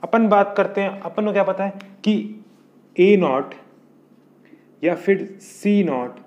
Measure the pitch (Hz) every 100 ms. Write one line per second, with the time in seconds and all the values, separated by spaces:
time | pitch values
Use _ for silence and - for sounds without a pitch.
0 | - 233 220 202 240 - 190 202 196 -
1 | 170 190 214 196 190 185 196 190 - -
2 | - 208 - - - _ _ _ _ -
3 | 185 202 165 131 139 - - _ _ _
4 | _ _ _ _ _ - _ _ 160 165
5 | - 196 - - - - 202 208 175 131
6 | 123 123